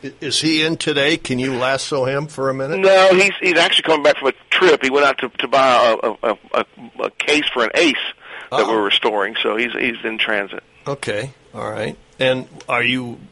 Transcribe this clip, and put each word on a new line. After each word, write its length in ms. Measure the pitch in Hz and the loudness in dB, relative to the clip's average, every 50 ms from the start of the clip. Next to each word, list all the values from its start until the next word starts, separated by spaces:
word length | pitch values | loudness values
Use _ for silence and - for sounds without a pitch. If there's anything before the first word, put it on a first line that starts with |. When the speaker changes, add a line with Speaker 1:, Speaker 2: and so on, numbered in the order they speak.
| - | -14
Speaker 1:
I-, 80 | 139 131 _ | -14 -14 _
is 180 | - 127 120 - - | -8 -4 -4 -2 -2
he 200 | 156 160 156 156 | 0 0 0 0
in 100 | 160 165 | 0 -2
today? 400 | 156 - - 151 143 139 143 165 | -2 -2 -2 0 0 2 0 0
Can 220 | 160 - - 135 123 | -2 -2 -4 -4 -2
you 160 | 127 135 135 | -2 -4 -4
lasso 500 | 120 123 127 135 131 - - 151 143 127 | -2 -2 -2 -2 -2 -4 -4 -2 -2 -2
him 220 | 127 135 139 139 | -2 -2 -4 -6
for 240 | 147 - - 135 135 | -6 -8 -6 -4 -4
a 40 | 131 | -2
minute? 260 | 131 135 135 160 196 | -4 -6 -6 -4 0
Speaker 2:
No, 340 | 190 190 190 190 190 190 185 | 4 4 6 6 6 6 6
he's, 180 | 185 196 202 185 - | 6 4 2 0 -2
he's 160 | - 185 170 | -2 0 2
actually 280 | 160 170 - - - - | 2 2 2 2 0 2
coming 180 | 165 160 151 143 | 2 0 4 4
back 160 | 147 139 - | 2 2 4
from 100 | 139 135 | 0 -2
a 40 | 120 - - _ | -2 -2 -6 _
trip. 320 | - - 185 180 156 143 - | -2 2 4 4 4 4 2
He 80 | 135 | 0
went 160 | 131 143 147 | 2 4 2
out 100 | 139 135 - | 2 2 0
to, 120 | - 123 | -4 -8
to 180 | _ - - 131 | _ -6 -6 0
buy 480 | 120 139 135 135 127 120 117 120 110 - - | 2 4 4 4 6 6 6 4 4 2 0
a, 60 | 117 107 - - | -4 -4 -2 -2
a, 160 | 120 104 - _ - - | -4 -4 -4 _ -4 -2
a, 140 | - 110 _ _ - 127 117 _ - 123 | -2 -2 _ _ -20 -20 -20 _ -6 -6
a 60 | 104 _ | -6 _
case 320 | _ - - 147 151 147 - - | _ -2 0 0 0 0 -2 -2
for 100 | 127 117 | -2 -2
an 60 | 110 - | 0 2
Ace 200 | 139 170 160 131 - - - - _ - - - - - - | 2 2 2 2 -2 -6 -8 -10 _ -20 -20 -18 -18 -14 -6
that 100 | - 135 | -2 -2
Speaker 1:
Oh. 80 | 107 98 | 0 2
Speaker 2:
we're 160 | 113 110 104 | 2 0 0
restoring, 500 | 98 - - - 120 107 104 98 101 113 110 - | 2 0 0 0 0 0 0 -2 -2 -2 -2 -2
so 140 | 113 107 | -2 -2
he's, 160 | 110 120 120 110 | -2 -2 -4 -2
he's 320 | - - 127 117 110 - | -2 -4 -4 -4 -4 -6
in 140 | 117 110 110 | -8 -4 -4
transit. 440 | - - 110 104 98 95 - - - _ _ _ _ | -4 -2 -2 -2 -2 -4 -8 -14 -16 _ _ _ _
Speaker 1:
Okay, 460 | - 143 - - - 104 101 117 135 131 _ _ _ _ | -8 -8 -6 -6 -6 -6 -6 -6 -8 -12 _ _ _ _
all 140 | 110 113 110 | -10 -10 -8
right. 260 | 107 110 107 - - - - _ _ _ | -6 -6 -6 -8 -8 -12 -18 _ _ _
And 260 | 131 131 131 127 127 - - - - - | 0 0 0 0 -4 -10 -16 -20 -8 -4
are 140 | 139 120 120 | -4 -2 0
you 360 | 120 127 127 127 120 117 - - - | 0 -2 -4 -6 -8 -12 -16 -18 -20